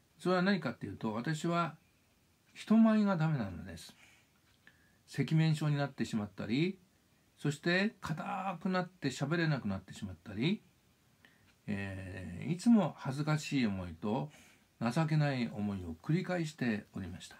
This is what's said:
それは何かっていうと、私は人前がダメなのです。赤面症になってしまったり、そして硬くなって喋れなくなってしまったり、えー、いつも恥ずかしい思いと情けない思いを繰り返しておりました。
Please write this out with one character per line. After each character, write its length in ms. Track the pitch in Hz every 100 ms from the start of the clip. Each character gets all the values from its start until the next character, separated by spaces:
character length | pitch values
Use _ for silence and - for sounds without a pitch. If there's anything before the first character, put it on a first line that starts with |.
| _ _
そ 120 | 180
れ 60 | 185
は 60 |
何 160 | 185 190
か 120 | 139
っ 60 | -
て 100 | 104
い 40 |
う 60 | 95
と、 160 | 110
私 340 | 107 143 156 165
は 300 | 170 160 - _ _ _ _ _ _ _
人 240 | - - 220
前 280 | 226 214
が 120 | 202 175
ダ 120 | 160
メ 100 | 147
な 120 | 101
の 140 | 85
で 120 | 85 82
す。 180 | - - - - _ _ _ _ - _ _ _ _ -
赤 200 | 147 160
面 180 | 160
症 140 | 151 151
に 80 | 143
な 100 | 139
っ 60 |
て 120 | -
し 120 | 107 113
ま 80 |
っ 60 | 104
た 120 | - 98
り、 320 | 127 180 - _ _ _ _ _ _
そ 140 | 147
し 60 | 147
て 360 | 170 180 208 -
硬 580 | - 156 180 190 190 180
く 80 | 190
な 120 | 185
っ 80 | 180
て 200 | - 139
喋 260 | 131 143 170
れ 100 | 160
な 140 | 135
く 80 | 104
な 80 | 95
っ 60 |
て 120 | -
し 100 | -
ま 100 | 101
っ 20 | 90
た 180 | -
り、 280 | 101 143 220 - _ _ _ _ _ - _ _ _ -
え 800 | 101 98 95 95 98 90 90 123
ー、 40 |
い 40 | 175
つ 140 | 240
も 240 | 226 156 -
恥 200 | 135 135
ず 60 |
か 140 | 151 151
し 220 | - 139
い 60 | 113
思 200 | 95 90
い 60 |
と 360 | 82 104 127 151 - - - _ _
情 260 | 117 127 156
け 100 | 156
な 180 | 143
い 140 | 127 113
思 260 | 107 104 98
い 20 |
を 100 | 85 80
繰 120 | -
り 100 | 170
返 200 | 165 180
し 100 | 156
て 320 | - 123 104 -
お 80 | -
り 80 | 92
ま 120 | 90
し 80 |
た。 80 | -